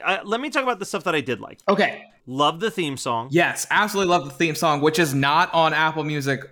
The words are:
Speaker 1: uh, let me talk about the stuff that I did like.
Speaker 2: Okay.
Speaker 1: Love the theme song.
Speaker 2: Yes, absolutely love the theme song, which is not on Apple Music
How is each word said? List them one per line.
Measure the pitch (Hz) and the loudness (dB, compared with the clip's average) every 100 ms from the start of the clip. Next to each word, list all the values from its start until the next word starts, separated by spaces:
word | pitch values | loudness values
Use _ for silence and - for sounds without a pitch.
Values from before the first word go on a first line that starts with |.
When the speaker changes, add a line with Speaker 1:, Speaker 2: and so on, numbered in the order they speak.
Speaker 1:
uh, | 170 190 | -4 -4
let | 202 226 | -2 -4
me | 285 | -2
talk | 294 | -2
about | 254 208 | -2 -4
the | 196 | -6
stuff | - 180 | -4 -2
that | 156 | -2
I | |
did | 127 107 | -2 -6
like. | - - - | -8 -6 0
Speaker 2:
Okay. | 202 196 - - _ - | 2 0 -2 -16 _ -10
Speaker 1:
Love | 131 147 165 | 0 0 2
the | 214 | -4
theme | - 151 131 | -4 -4 -4
song. | 135 117 123 | -4 -4 0
Speaker 2:
Yes, | 160 151 - - | 2 2 -2 0
absolutely | 170 208 202 180 | 0 2 0 2
love | 175 143 | 2 0
the | |
theme | - 170 147 | -2 -2 0
song, | 165 143 | 0 2
which | 151 160 | 2 4
is | 156 135 | 2 2
not | 139 156 175 | 2 4 4
on | 165 160 | 2 2
Apple | 151 160 156 | 2 0 0
Music | 151 147 135 131 - | -4 -2 -2 -4 -6